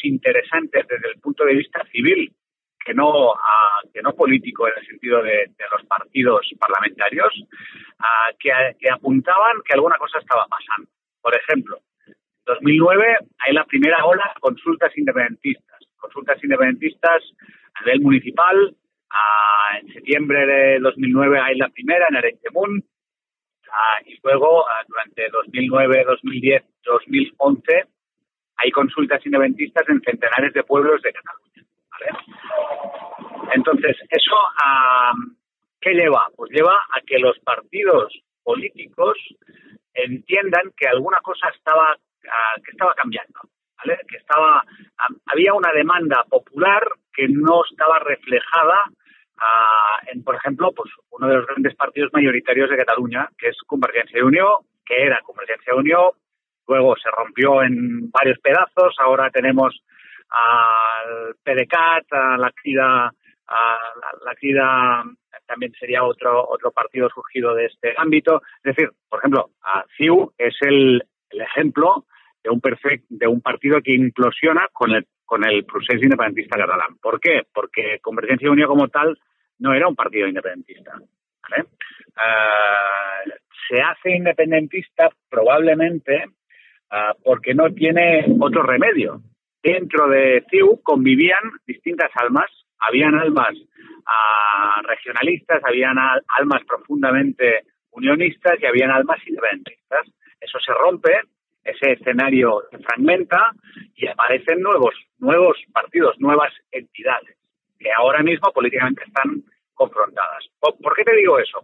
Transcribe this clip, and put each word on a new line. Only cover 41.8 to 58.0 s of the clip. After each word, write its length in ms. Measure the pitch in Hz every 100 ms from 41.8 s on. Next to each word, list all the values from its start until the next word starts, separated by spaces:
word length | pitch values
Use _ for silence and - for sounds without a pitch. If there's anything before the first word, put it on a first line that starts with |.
| 156 151 _ _ -
ah, 240 | 117 113 110
que 60 | -
estaba 240 | - 185
cambiando, 460 | 165 131 110 - - - _ _ _
¿vale? 200 | 135 170 -
Que 120 | 120
estaba, 440 | - 151 156 147 - - - -
ah, 100 | 120 - -
había 260 | 143 190
una 180 | 202 175
demanda 520 | 151 156 175 160 131 -
popular 560 | 131 - 135 185 202 220 - _
que 140 | - 135
no 340 | 143 156 170 165
estaba 300 | - 156 160
reflejada, 800 | 151 139 - 123 - 165 160 185 202 - _ _ _ _
ah, 600 | 113 113 110 110 107 107 -
en, 100 | 127
por 140 | 123 123
ejemplo, 360 | - 135 180
pues, 160 | 180 107 - _
uno 180 | 123 131
de 60 |
los 120 | 131 120
grandes 300 | 135 135 -
partidos 360 | 139 143 143
mayoritarios 560 | 151 143 123 123 123 135
de 80 | 135
Cataluña, 520 | 123 113 123 120 151 -
que 100 | 120
es 60 | 117 -
Convergencia 520 | 143 123 117 113 117
i 40 |
Unió, 360 | 127 156 196 208 - _
que 200 | - 127
era 160 | 139 123
Convergencia 500 | - - 98 113 -
i 60 | 127
Unió, 360 | 143 175 180 - _ _ _ _ -
luego 300 | 131 131 113
se 120 | 113
rompió 540 | 110 113 120 139 139
en 480 | 131 120 120 120